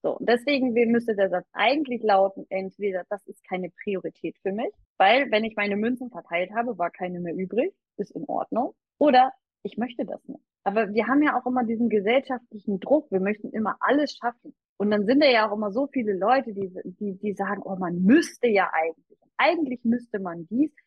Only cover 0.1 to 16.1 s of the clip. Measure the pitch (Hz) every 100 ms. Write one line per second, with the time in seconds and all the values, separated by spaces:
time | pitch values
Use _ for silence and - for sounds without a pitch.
0.1 | - 190 240 240 285 254 226 226 233 233
1.1 | 202 190 180 - - 214 294 269 240 214
2.1 | 196 196 190 - 190 190 - 202 185 -
3.1 | 202 - - - 185 180 _ - 190 170
4.1 | _ 165 - 196 202 311 _ _ _ 190
5.1 | 247 269 214 220 214 202 202 226 254 247
6.1 | 175 - 170 185 214 240 190 170 - 180
7.1 | 180 175 160 190 208 349 _ _ - 202
8.1 | - 285 - - 208 302 _ _ _ 294
9.1 | 254 262 - _ _ 196 - 247 - 214
10.1 | - - - _ _ 196 208 202 214 214
11.1 | 277 294 247 254 254 226 220 233 208 196
12.1 | 254 262 254 _ 208 - 190 - 302 -
13.1 | 190 190 214 202 220 208 - 196 277 285
14.1 | - 247 233 320 _ _ _ 208 214 202
15.1 | 269 294 233 214 208 214 202 277 269 214